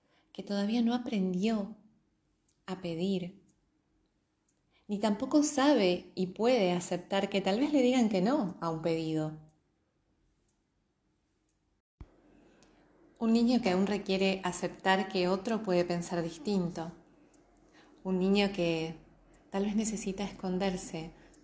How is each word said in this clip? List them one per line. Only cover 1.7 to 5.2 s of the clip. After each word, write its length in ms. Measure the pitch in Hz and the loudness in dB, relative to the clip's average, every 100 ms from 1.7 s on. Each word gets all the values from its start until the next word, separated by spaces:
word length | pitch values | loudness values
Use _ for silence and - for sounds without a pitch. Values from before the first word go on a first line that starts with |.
| - _ _ _ _ _ _ _ _ - | -12 _ _ _ _ _ _ _ _ -12
a 140 | 185 | -10
pedir, 600 | 175 165 190 185 175 - _ _ _ _ _ _ _ _ _ _ _ _ _ _ - | -6 -4 -2 -2 -4 -12 _ _ _ _ _ _ _ _ _ _ _ _ _ _ -8
ni 100 | 202 | -2
tampoco 440 | 214 202 | 0 0